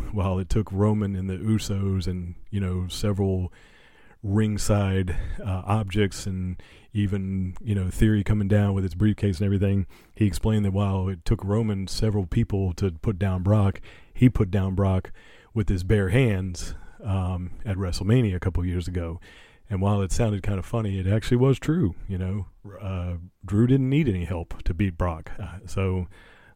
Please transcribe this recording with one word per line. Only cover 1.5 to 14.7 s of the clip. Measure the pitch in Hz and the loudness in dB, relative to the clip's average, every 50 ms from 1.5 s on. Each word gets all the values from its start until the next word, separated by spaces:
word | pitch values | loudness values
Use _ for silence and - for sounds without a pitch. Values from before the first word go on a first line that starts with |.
| 110 104 - - 101 98 98 98 95 95 85 | 0 0 0 -2 -2 -2 0 0 0 0 0
and, | 95 90 90 87 87 90 - - - | -2 -4 -4 -6 -8 -10 -12 -10 -6
you | - 101 | -4 -2
know, | 98 92 92 92 90 90 | -2 0 0 -2 -4 -4
several | - - - 104 101 98 101 98 95 92 90 87 - - - - - - - - - - - - - - | -4 -2 -2 0 0 2 2 2 2 0 0 -4 -6 -12 -20 -20 -20 -20 -20 -20 -20 -20 -20 -20 -18 -10
ringside, | - 101 98 110 110 107 104 101 - - 107 101 101 95 95 95 95 90 85 - - - - - - | -4 0 2 2 2 2 2 0 2 2 2 2 2 2 2 2 0 0 0 -2 -2 -4 -4 -4 -4
uh, | 101 92 92 92 | -4 -4 -4 -2
objects | 95 104 110 104 98 - 107 104 95 - - - | 0 0 0 0 0 2 2 2 2 0 -4 -6
and | 104 95 92 92 90 90 - - - - - - - - | -6 -4 -4 -4 -4 -6 -8 -12 -18 -20 -20 -14 -6 -2
even, | 104 101 95 101 98 95 95 95 95 92 92 92 - | 0 0 0 0 -2 -2 -2 -2 -2 -2 -4 -4 -6
you | - 113 101 | -4 -2 -2
know, | 98 92 92 | 0 0 0
Theory | - - 110 107 107 104 98 | 2 4 4 6 4 4 4
coming | - 107 107 101 95 | 2 2 2 2 4
down | 104 104 104 101 98 | 4 4 4 4 2
with | 98 95 | 0 -2
his | 92 - | -2 0
briefcase | 92 107 107 101 - - 101 92 85 | 2 2 2 2 2 0 -2 0 0
and | 104 | 0
everything, | 98 101 95 98 98 98 98 92 - - - - - - | 2 2 2 2 2 2 0 -2 -4 -8 -20 -20 -10 -2
he | - 110 | 0 2
explained | 101 90 - - 113 110 107 104 | 2 2 2 0 2 2 2 2
that | 98 | 0
while | 95 98 101 98 95 98 92 95 | 0 0 0 0 0 0 -2 -2
it | 95 85 - | -4 -4 -2
took | - 117 - 98 | 0 0 0 0
Roman | 98 101 110 117 107 101 98 95 90 | 0 0 0 0 0 -2 -2 -4 -4
several | - - - 113 104 107 92 | -4 -2 0 0 0 0 -2
people | - - 120 117 - 104 98 95 92 85 | 0 0 0 0 0 0 0 0 0 0
to | - 98 95 | 0 -2 -2
put | 82 80 - 117 104 85 | -2 -2 -4 -4 -2 0
down | 98 95 92 90 87 | 0 0 0 0 2
Brock, | 98 104 107 101 98 - - - - - - - - - | 4 4 4 4 2 0 -2 -6 -16 -18 -20 -20 -10 0
he | - 123 123 | 4 4 4
put | - - 110 92 | 4 4 0 0
down | 90 101 95 95 | 0 0 0 0